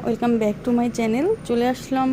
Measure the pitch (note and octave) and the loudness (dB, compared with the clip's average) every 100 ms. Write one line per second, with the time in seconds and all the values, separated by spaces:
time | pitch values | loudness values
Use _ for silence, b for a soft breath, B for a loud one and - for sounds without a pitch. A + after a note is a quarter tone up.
0 | - A3 A#3+ A#3 G#3+ G#3 - A#3+ A#3+ A#3+ | -2 0 0 2 0 -2 0 0 0 0
1 | A3+ A#3 F4 A4+ - A#3 A#3+ B3+ - C4 | 0 2 0 0 -2 0 0 -2 -2 0
2 | C4 | 2